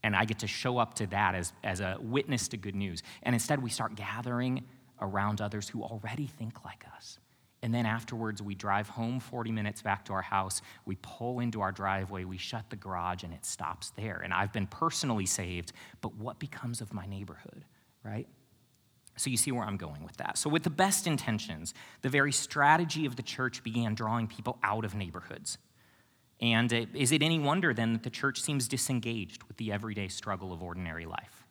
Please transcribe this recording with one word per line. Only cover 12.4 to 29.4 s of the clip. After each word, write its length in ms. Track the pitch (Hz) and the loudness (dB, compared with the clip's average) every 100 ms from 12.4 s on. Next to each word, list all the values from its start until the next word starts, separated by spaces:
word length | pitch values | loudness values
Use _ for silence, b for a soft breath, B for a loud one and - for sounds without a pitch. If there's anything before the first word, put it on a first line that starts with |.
| - 117 104 | -6 -6 -8
the 60 | 107 | -12
garage, 480 | 98 92 87 90 | -6 -4 -2 -4
and 100 | 87 | -6
it 100 | 82 | -8
stops 460 | - - 78 85 - | -8 -6 -6 -6 -10
there. 260 | - 110 85 | -8 -6 -4
And 160 | 85 | 0
I've 220 | 87 98 | 0 0
been 120 | 113 95 | 0 -4
personally 600 | - 165 - 143 113 95 | 0 0 2 2 2 2
saved, 480 | - 90 87 85 - B B | 0 -2 -4 -6 -12 B B
but 140 | 113 | -8
what 240 | 107 110 - | -6 -8 -6
becomes 420 | 143 - 143 117 | -8 -6 -6 -6
of 140 | 104 | -6
my 100 | 107 | -6
neighborhood, 640 | 92 98 101 - - - 143 b b b | -6 -8 -8 -12 -14 -16 -20 b b b
right? 240 | 107 107 - - _ _ _ _ _ _ - - | -8 -6 -8 -14 _ _ _ _ _ _ -20 -4
So 120 | - | 0
you 80 | 123 | 2
see 160 | - | 2
where 140 | 123 104 | 2 0
I'm 100 | 98 | -2
going 260 | 85 73 | -4 -8
with 140 | 80 - | -10 -6
that. 220 | - - | -4 0
So 100 | 151 | 4
with 140 | 160 | 4
the 80 | 170 | 4
best 360 | 143 190 190 175 | 4 4 4 2
intentions, 680 | 139 - 107 - 80 85 - B B | 2 2 0 0 -8 -8 -12 B B
the 80 | 135 | 2
very 240 | 143 143 | 4 4
strategy 720 | 135 - 151 143 160 165 156 | 4 0 6 8 8 6 2
of 120 | 147 123 | 0 -2
the 60 | |
church 400 | 113 - 127 - | -6 0 0 0
began 320 | - 113 117 | -2 2 2
drawing 340 | 107 110 117 110 | 2 2 2 0
people 300 | - 117 - | -2 -4 2
out 240 | 98 107 110 | 2 2 0
of 80 | |
neighborhoods. 640 | 98 92 87 - - - - _ b b b b b b _ | -2 -4 -6 -10 -10 -8 -10 _ b b b b b b _
And 300 | 117 113 117 | 6 6 6
it, 160 | 117 117 | 4 2
is 180 | - 147 | 2 4
it 100 | 156 | 6
any 160 | 151 165 | 6 4
wonder 360 | 143 170 170 | 4 4 4
then 180 | 117 113 | 4 4
that 100 | 113 | 2
the 60 | 123 | 0
church 320 | - 139 - | -2 -2 0
seems 260 | - 143 117 | 0 0 2
disengaged 760 | 131 - 127 117 117 92 - | 0 2 0 0 -4 -6 -10